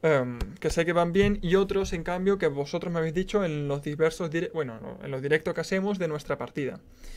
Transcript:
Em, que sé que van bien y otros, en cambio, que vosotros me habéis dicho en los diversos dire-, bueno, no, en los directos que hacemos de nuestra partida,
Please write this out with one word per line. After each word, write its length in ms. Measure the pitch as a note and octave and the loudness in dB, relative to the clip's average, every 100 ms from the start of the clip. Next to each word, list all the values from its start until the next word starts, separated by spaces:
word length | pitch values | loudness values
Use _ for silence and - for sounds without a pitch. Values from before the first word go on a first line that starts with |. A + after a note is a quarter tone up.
Em, 360 | D#3+ C#3+ B2 A#2+ G2+ - | 4 4 2 -4 -6 -4
que 80 | D3+ | -2
sé 160 | E3+ | 2
que 80 | E3+ | 2
van 220 | E3+ E3+ | 4 4
bien 240 | F#3+ G3+ G3+ | 4 4 2
y 140 | F3 | 4
otros, 400 | G3 G3 G3 F#3+ | 4 4 0 -2
en 100 | F3 | -4
cambio, 320 | E3 F3+ F#3+ G3 | -4 0 2 2
que 120 | D#3+ | 2
vosotros 440 | C#3 C#3+ E3+ F3 | 0 -2 -2 -2
me 60 | E3+ | -2
habéis 160 | D#3+ | 0
dicho 300 | E3 F#3 G#3 | 0 0 0
en 220 | F3 D3 C#3+ | 0 -2 -2
los 160 | C#3+ | -2
diversos 480 | D3+ D3 D#3+ D#3+ E3 | -2 2 0 0 -4
dire-, 200 | E3 - | -2 -2
bueno, 260 | D#3+ C3 A2+ | -4 -6 -6
no, 200 | - - | -12 -10
en 80 | C#3+ | -8
los 120 | C3 | -4
directos 320 | C#3 D3+ F3 | 2 2 2
que 80 | E3 | -2
hacemos 360 | D#3+ F#3+ G3 G3 | -2 0 0 -2
de 80 | E3 | -2
nuestra 300 | D3 - C#3+ | -4 -4 -4
partida, 440 | A#2+ D3+ C3 - - - - | -4 -4 -6 -6 -16 -18 -16